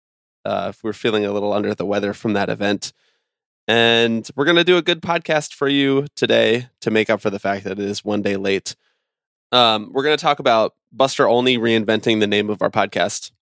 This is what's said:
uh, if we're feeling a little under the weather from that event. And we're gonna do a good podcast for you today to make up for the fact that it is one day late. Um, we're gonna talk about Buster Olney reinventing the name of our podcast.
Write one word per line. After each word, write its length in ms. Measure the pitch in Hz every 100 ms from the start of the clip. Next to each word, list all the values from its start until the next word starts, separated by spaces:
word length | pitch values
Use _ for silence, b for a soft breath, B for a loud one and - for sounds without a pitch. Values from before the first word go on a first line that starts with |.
| _ _ _ _
uh, 220 | 107 98 98
if 120 | -
we're 100 | 110
feeling 320 | 104 120 107
a 60 | 101
little 200 | 101 104
under 220 | 104 101 104
the 100 | 98
weather 260 | 104 101
from 200 | - 117
that 160 | 101 95
event. 440 | 107 101 104 - - _ _ _ _ _ _ -
And 600 | 117 117 117 117 113 -
we're 120 | - 143
gonna 180 | 170
do 140 | 170 180
a 40 |
good 180 | 160 175
podcast 520 | 170 170 - 156 -
for 140 | - 139
you 380 | 139 139 135 143 -
today 520 | 120 113 113 117 127 _
to 100 | 117
make 180 | 110 107
up 120 | 107
for 100 | 107
the 80 | 98
fact 240 | 98 101
that 140 | 98 98
it 60 |
is 200 | 101 101
one 160 | 107 104
day 140 | 101 98
late. 380 | 98 98 - - _ _ _ _ _ _ _
Um, 380 | 123 117 107 104
we're 100 | 135
gonna 140 | 143 151
talk 240 | 156 147
about 340 | 135 110 104 - _
Buster 380 | 113 - - 117
Olney 280 | 120 127 123
reinventing 640 | 117 113 107 110 117 110
the 80 | 104
name 240 | 104 104
of 120 | 101
our 80 | 104
podcast. 600 | 110 98 98 92 - - _